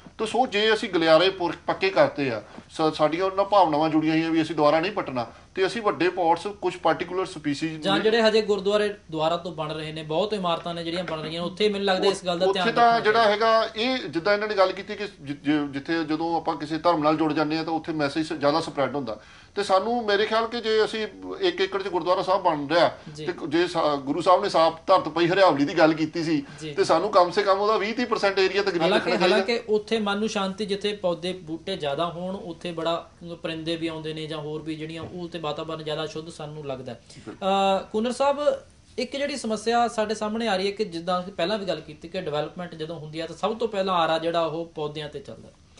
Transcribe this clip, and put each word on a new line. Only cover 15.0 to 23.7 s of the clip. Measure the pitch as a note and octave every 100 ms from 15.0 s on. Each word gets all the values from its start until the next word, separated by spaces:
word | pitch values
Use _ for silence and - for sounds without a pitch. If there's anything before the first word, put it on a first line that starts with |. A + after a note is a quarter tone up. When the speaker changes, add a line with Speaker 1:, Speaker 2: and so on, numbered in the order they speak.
| G3+ -
Speaker 1:
ਜਿ-, | C#3+ C#3+
ਜਿ-, | C#3+ D3+ C#3+
ਜਿੱਥੇ | C#3 C#3 E3
ਜਦੋਂ | D#3 D#3 E3 E3
ਆਪਾਂ | D#3+ D#3
ਕਿਸੇ | D3+ D#3+
ਧਰਮ | E3 E3
ਨਾਲ | D3 D#3
ਜੁੜ | D#3
ਜਾਂਦੇ | D3+ D3+ D#3+
ਆ |
ਤਾਂ | E3
ਉੱਥੇ | D#3+ D#3
message | D#3 C#3+ E3 D#3
ਜ਼ਿਆਦਾ | D#3 C#3+ D#3
spread | D#3 C#3+ C3 C#3
ਹੁੰਦਾ। | B2 G#2+ - - - -
ਤੇ |
ਸਾਨੂੰ, | G3 F#3+ G#3 A#3+ G#3+
ਮੇਰੇ | G3+ G#3+
ਖਿਆਲ | A3 A3+
ਕਿ | A#3+
ਜੇ | A3 A3 G#3
ਅਸੀਂ | A3 G#3 F#3+ F#3 F#3
ਇੱਕ | F#3 F3
ਏਕੜ | F#3+ G3+
'ਚ | F#3+
ਗੁਰਦੁਆਰਾ | F3 E3 F#3+
ਸਾਹਿਬ | F#3 G3
ਬਣ | F#3 D3+ C#3+
ਰਿਹਾ | E3 C#3+ - - D3+
Speaker 2:
ਜੀ। | D#3
Speaker 1:
ਤੇ | - D3+
ਜੇ | D3+
ਸਾ-, | F3